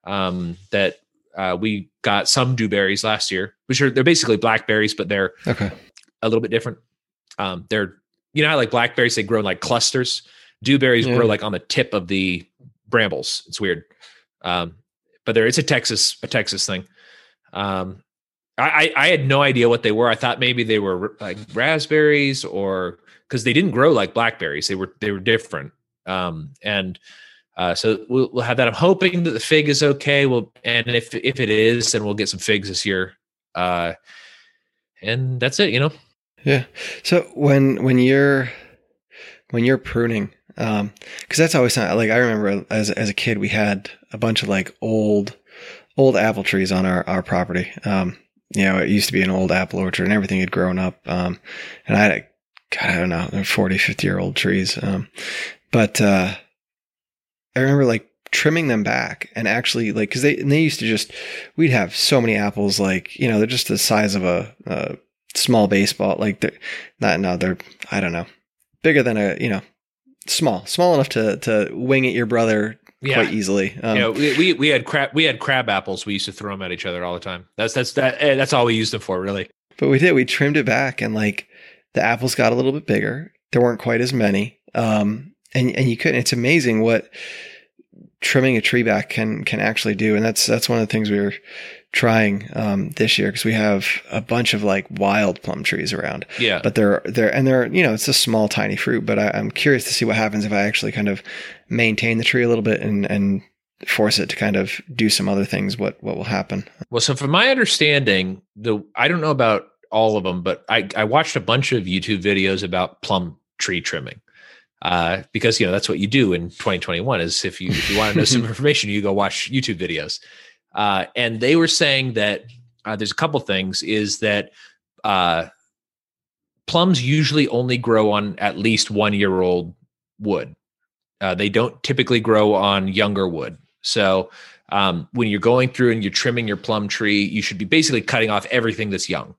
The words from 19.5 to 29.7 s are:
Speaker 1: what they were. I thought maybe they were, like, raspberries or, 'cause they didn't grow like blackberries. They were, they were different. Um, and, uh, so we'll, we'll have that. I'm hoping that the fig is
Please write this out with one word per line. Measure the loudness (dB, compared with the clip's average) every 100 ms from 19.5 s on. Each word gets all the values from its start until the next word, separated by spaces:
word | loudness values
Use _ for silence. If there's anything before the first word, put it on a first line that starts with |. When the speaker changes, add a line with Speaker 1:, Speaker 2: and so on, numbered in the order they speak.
| 4 4
Speaker 1:
what | 4
they | 0
were. | 2 2
I | 2
thought | -2 0
maybe | -2 0
they | 0 0
were, | 0 -4 -6 -10
like, | -12 -12 -10
raspberries | -4 -2 -2 0 2 4 4 0 -2 -6
or, | -4 -4 -4 -6 -10 _ _ _
'cause | -2
they | 2
didn't | 2 2
grow | 4 4
like | 4 2
blackberries. | 0 -2 -2 -8 -6 -6
They | -4
were, | -6 _
they | -6
were | -2
different. | 0 0 0 -10 -10 _ _ _ -6
Um, | -4 -4 -6 -12 -10
and, | -4 -4 -4 -10 -18 -20 -20 _ _ -4
uh, | -2
so | 0 0 0 0
we'll, | 0 0
we'll | -2
have | -2 0
that. | 0
I'm |
hoping | 2 2 4 2 2
that | -2
the | -2
fig | 2 2
is | 4